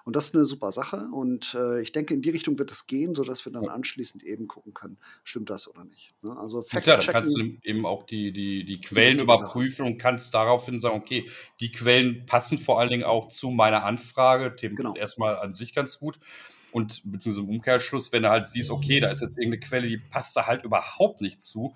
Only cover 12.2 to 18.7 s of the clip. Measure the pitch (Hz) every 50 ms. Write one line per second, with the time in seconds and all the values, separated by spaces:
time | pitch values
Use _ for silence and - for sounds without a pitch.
12.2 | 123 - - 120 - - 156 143 - - 120 110 120 127 127 120 98 82 113 113
13.2 | - - - - - 127 127 117 110 107 107 107 101 101 110 117 - - - -
14.2 | 127 127 131 127 131 127 110 - - 107 101 107 127 120 - 104 107 107 - -
15.2 | 113 107 107 92 101 98 92 90 117 117 - 147 139 131 - - - 151 151 _
16.2 | _ - - - - - - - _ - - 117 110 107 - - - 101 98 95
17.2 | - 113 104 101 101 98 107 113 - 131 127 123 123 - - 135 - - - 120
18.2 | 110 107 107 113 113 - - 120 117 -